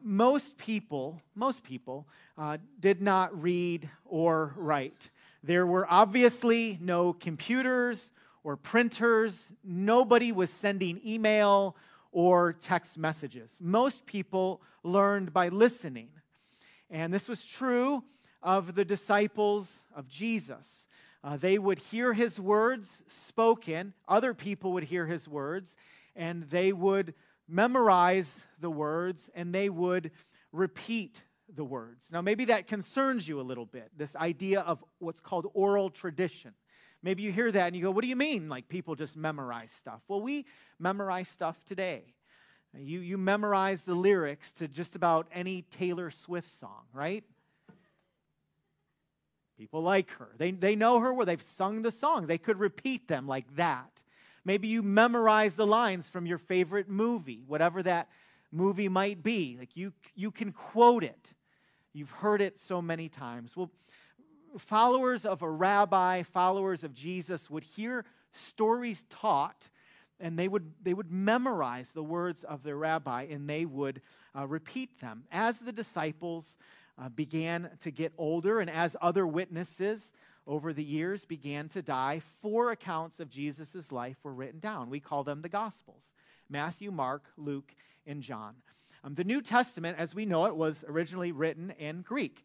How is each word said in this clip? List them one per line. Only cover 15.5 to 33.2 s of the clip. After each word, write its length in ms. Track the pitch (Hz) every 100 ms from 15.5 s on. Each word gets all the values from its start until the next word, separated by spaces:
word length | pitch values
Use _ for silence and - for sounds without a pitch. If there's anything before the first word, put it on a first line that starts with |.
listening. 580 | 196 226 233 160 120 117 - _ _ _ _ _ _ _
And 240 | 160 165
this 160 | 196 240
was 160 | 233
true 580 | - - 254 247 262 277 - _ _ _
of 340 | 175 196 175 180
the 80 |
disciples 1000 | 185 202 - 202 208 214 208 208 180 - _
of 140 | 143 131
Jesus. 800 | 139 226 220 135 117 - - - _ - _
Uh, 140 | 143 143
they 220 | 180 202
would 200 | 196 160
hear 360 | - 220 247
his 260 | 220 233 202
words 640 | 190 214 233 254 190 - -
spoken, 840 | - - - 226 226 170 160 196 - -
other 240 | 202 247
people 400 | 180 196 202 190
would 120 | 180
hear 220 | 147 180 160
his 220 | 170 151
words, 480 | 147 139 185 185 - - - _
and 300 | - 165 170
they 280 | 147 175 190
would 400 | 190 190 196 165 - _ _ -
memorize 1000 | 175 240 254 226 180 180 190 160 - - _
the 100 | 170
words, 600 | 151 151 165 180 170 -
and 180 | 170 175
they 160 | 185 202
would 420 | 170 180 180 160 - _ _ _
repeat 680 | 156 190 - - 226 180 - - _ -
the 120 | 151
words. 460 | 139 131 113 120 -
Now, 100 | 170
maybe 260 | 185 220 240
that 200 | 214 -
concerns 600 | 208 - 277 269 247